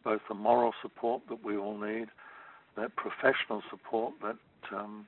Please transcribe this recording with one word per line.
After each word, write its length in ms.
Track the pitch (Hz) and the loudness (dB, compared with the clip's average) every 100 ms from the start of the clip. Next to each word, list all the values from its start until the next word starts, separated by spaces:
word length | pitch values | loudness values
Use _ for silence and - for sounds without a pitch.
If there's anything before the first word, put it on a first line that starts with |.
both 160 | 117 107 - | -2 -2 -2
the 60 | |
moral 380 | 101 107 120 117 - | 0 4 6 6 2
support 400 | - - 117 127 - | -8 -2 0 0 -4
that 160 | 117 | -8
we 120 | 107 104 | -2 -2
all 220 | 101 104 | -2 -4
need, 300 | 104 113 113 - - - - - _ - | -4 -4 -6 -12 -20 -20 -20 -20 _ -6
that 200 | 113 - | -6 -4
professional 680 | 104 - 131 135 - 107 - | -6 2 4 4 0 -4 -6
support, 440 | - - 113 113 - | -14 -2 0 0 -4
that, 140 | 104 113 _ _ - | -6 -8 _ _ -8
um, 320 | 98 104 107 | -8 -8 -10